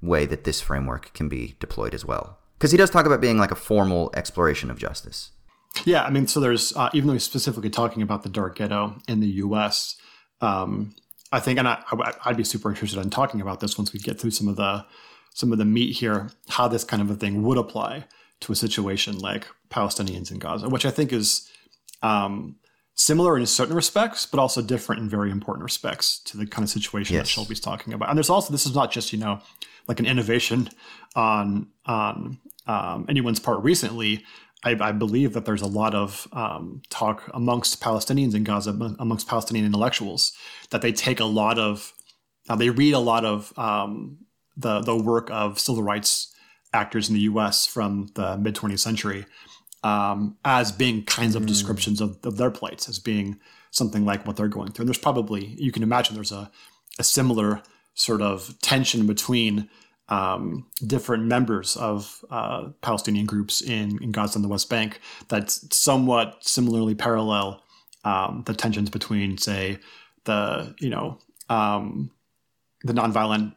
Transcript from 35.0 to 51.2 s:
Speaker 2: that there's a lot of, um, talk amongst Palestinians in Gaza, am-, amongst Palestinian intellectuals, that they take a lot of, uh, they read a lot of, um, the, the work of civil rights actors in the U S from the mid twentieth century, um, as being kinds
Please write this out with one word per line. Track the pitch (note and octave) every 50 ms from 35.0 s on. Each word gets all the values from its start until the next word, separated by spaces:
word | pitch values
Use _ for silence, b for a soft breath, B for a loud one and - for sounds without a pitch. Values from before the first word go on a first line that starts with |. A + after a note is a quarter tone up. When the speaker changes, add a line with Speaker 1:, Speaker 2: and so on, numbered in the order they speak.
| A2+ G#2 A2 C3 C#3+ A#2+ G#2
Speaker 2:
that | A2+ G#2+
there's | - G#2+ G2
a | G#2
lot | G2 G2+ G#2+ A2 A2 G#2
of, | G2+ G2+ G2 G2 - - - -
um, | B2+ A2+ G#2 D#2+ - E2 - - C3+ - -
talk | - - A2+ G#2+ G#2+ - - - -
amongst | A#2 A#2+ B2 A#2+ A#2+ A#2 - - -
Palestinians | - A#2 A2 G#2+ - - C3 C#3 C#3 A#2+ G#2
in | G#2 G#2+
Gaza, | G#2 G#2 G2+ G2 G#2+
am-, | G2+ G#2 A#2 A2 - -
amongst | B2 A2+ A2 G#2 -
Palestinian | - A#2+ A2+ A2 - A#2 A2 G#2+
intellectuals, | G#2 G#2 G#2 A2+ B2+ - - G#2+ G2 - G#2+ - - B B B B B B B -
that | - A2
they | B2 A#2
take | G#2 - - B2+ B2+ A2+
a | A2
lot | G#2+ G#2+ G#2+ G#2 A2 A#2
of, | A2+ A2 G#2 G#2 G#2 - - - - - _ _ _ _ _ _ _ _ -
uh, | A2+
they | A2 A#2+ A#2+
read | A#2 C3 D3 D3 C#3+
a | C3
lot | A#2+ A#2 A2+ A#2 A2
of, | A2 G#2 G#2 G#2 - -
um, | C#3 A#2 A2 G#2 G#2 G2+ G#2 G#2 - - C3+ C#3+ E3 - _ _ _ _ _ _
the, | C#3+ B2 A2+ G#2+ G#2
the | G2+ A#2+ A2+
work | A2+ G#2+ A#2 A#2 A#2 A2+ -
of | A2+ G#2+ G#2 G#2 G2+ -
civil | - - B2 A2
rights | G#2 G2+ G#2 G#2+ G#2 - - - - b b b b b b b b _ -
actors | G#2+ G#2 - - A2 G#2 A2
in | G#2+
the | G#2
U | G#2 G#2+ G#2 A2
S | G#2+ G2+ G2 - -
from | - - - G#2 G2+ G2+ G2+ G2+ G2+ -
the | G#2+ F#2+ F#2 G2
mid | G2 G2+ G#2+ G#2
twentieth | - - G#2 G2 G2
century, | - A2+ A2+ G#2+ - G#2 G2 G2 G2+ B B B B B B B B B B - -
um, | G#2+ G#2 G#2 G2+ G2+ G2 G2+ G#2 G#2 - _ -
as | C#3 C3 B2 A#2+ G#2
being | G2 G2+ C3 B2 A2+ G#2+ G#2
kinds | - - A2+